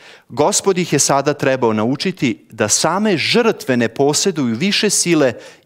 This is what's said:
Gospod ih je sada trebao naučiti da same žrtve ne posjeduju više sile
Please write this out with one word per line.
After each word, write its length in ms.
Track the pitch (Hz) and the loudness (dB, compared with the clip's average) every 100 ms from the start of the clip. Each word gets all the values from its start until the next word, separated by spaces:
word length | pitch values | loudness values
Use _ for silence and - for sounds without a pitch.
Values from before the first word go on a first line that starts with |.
| - - _ | -20 -20 _
Gospod 500 | 120 - 202 196 180 | 0 0 2 0 0
ih 140 | 175 | 0
je 60 | 147 | 0
sada 360 | - 143 143 | 2 2 0
trebao 380 | 143 135 131 120 | 0 0 0 0
naučiti 760 | 107 110 143 190 175 131 - _ | 0 -2 -2 -4 -2 -4 -4 _
da 180 | 113 107 | -4 0
same 480 | - 160 180 214 165 | 0 0 0 0 0
žrtve 600 | - 226 226 175 - 123 | 0 2 2 0 -2 0
ne 120 | 117 | 0
posjeduju 680 | - 139 147 202 156 123 113 | 0 0 2 -2 -2 -2 -2
više 340 | 190 196 208 | -2 0 0
sile 420 | - 175 160 135 110 - - | 0 0 2 2 0 -10 -20